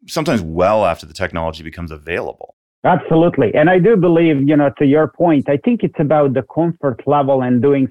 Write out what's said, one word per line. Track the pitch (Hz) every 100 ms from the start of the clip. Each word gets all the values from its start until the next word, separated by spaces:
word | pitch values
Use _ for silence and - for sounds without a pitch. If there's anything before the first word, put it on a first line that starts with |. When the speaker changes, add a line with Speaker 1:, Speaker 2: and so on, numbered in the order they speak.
| -
Speaker 1:
sometimes | 165 143 117
well | 80 82 92 110
after | 92 82 76
the |
technology | - 90 82 80 80
becomes | 80 82 85
available. | 76 76 92 80 - - _ _ _
Speaker 2:
Absolutely. | 160 180 - 160 175 160 110
And | 147 160
I | 185
do | 190 214
believe, | 175 165 170 139 139
you | 151
know, | 143 -
to | 139
your | 151 156
point, | - 170 143 143
I | 143
think | 247 233
it's | 175 -
about | 143 151 143
the | 127 -
comfort | - 170 165 143 117 -
level | 147 135 135
and | 123 123
doing | 139 139 127